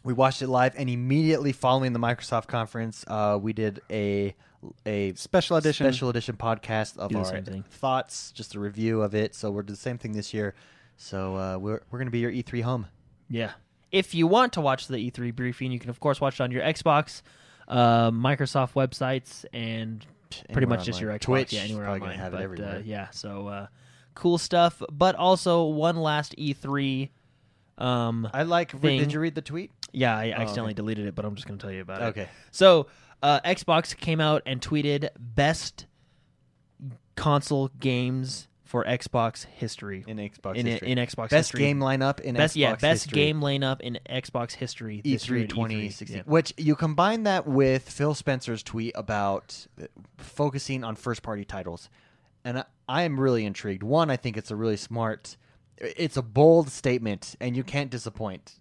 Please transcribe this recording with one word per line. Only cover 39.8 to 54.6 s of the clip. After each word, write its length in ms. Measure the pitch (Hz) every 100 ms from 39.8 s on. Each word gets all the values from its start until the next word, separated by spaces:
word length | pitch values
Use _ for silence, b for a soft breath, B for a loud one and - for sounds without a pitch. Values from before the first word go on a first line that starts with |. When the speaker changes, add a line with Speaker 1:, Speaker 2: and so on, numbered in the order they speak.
| 104 95 113
Speaker 1:
In 100 | 107
Xbox 380 | 101 - 95
Speaker 3:
In, 100 | 101
Speaker 1:
history. 260 | 117 117 113
Speaker 3:
in 60 | 123
Xbox 320 | 120 - 110
Speaker 1:
Best 40 | 151 -
Speaker 3:
history. 80 | -
Speaker 1:
game 200 | 143 143
lineup 400 | 135 135 135 139
in 140 | 135
Speaker 3:
Best, 200 | 127 156
Speaker 1:
Xbox 40 | 151
Speaker 3:
yeah, 120 | 131
best 280 | 107 147 160
Speaker 1:
history. 160 | 147 147
Speaker 3:
game 200 | 151 156
lineup 400 | 143 139 135 135
in 180 | 123 117 -
Xbox 440 | 127 - 123 120
history 480 | - 127 - 113 107
this 60 | 139
year 60 |
Speaker 1:
E 20 | 123
three 220 | 120 123
Speaker 3:
at 20 |
E 40 | 107
three. 80 |
Speaker 1:
twenty 340 | 98 113 110 104
sixteen. 280 | - 107 98
Speaker 3:
Yeah. 40 |
Speaker 1:
Which 280 | 113 160 156 -
you 180 | 151
combine 480 | 147 160 151 185 226
that 220 | 208 185
with 440 | 147 135 135 131 -
Phil 240 | - 147
Spencer's 480 | 147 - 131 - 113
tweet 300 | - 113 113
about, 720 | - 101 104 101 98 - - - -
uh, 60 | 80 - - -
focusing 640 | - - 147 135 - 131
on 120 | 117
first-party 480 | 107 127 113 - 104
titles. 440 | 101 98 87 85 - b b b b _
And 140 | 123 123
I, 40 | - _ -
I 140 | 135
am 160 | 175 135
really 260 | 135 120
intrigued. 380 | 104 95 104 95
One, 260 | 104 151 160
I 60 |
think 220 | 127 123 107
it's 140 | -
a 40 |
really 220 | 107